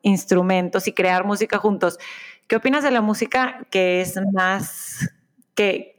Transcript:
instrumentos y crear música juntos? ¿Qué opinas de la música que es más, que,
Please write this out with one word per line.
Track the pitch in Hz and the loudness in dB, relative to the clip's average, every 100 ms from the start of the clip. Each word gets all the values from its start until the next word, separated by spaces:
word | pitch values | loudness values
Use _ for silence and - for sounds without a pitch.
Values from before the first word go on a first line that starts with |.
instrumentos | 208 190 - 180 185 185 180 190 214 | 2 2 4 2 4 2 0 -2 -2
y | |
crear | - 185 180 | 0 2 2
música | 190 202 220 202 | 0 -2 -2 0
juntos? | 208 196 175 - - - - - - | 0 2 -2 -2 -16 -18 -20 -18 -2
¿Qué | 220 | 0
opinas | 262 285 | 2 2
de | 285 | 2
la | 240 | 2
música | 214 208 233 254 254 - - | 2 0 0 0 -2 -6 -4
que | 190 185 180 | 0 2 2
es | 185 190 196 | -2 -2 -2
más, | 190 185 196 - - - - - _ _ _ _ | 2 2 0 -4 -10 -14 -6 -8 _ _ _ _
que, | - 202 - - | -2 0 0 -8